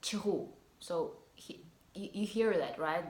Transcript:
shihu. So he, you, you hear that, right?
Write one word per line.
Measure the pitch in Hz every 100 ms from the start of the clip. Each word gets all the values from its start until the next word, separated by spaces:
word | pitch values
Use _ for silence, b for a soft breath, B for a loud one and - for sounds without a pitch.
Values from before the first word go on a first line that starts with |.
shihu. | - 208 202 165 - - - -
So | - 170 156 - -
he, | - - - - - -
you, | - 196
you | -
hear | 208 220 220 185
that, | 135 -
right? | 156 160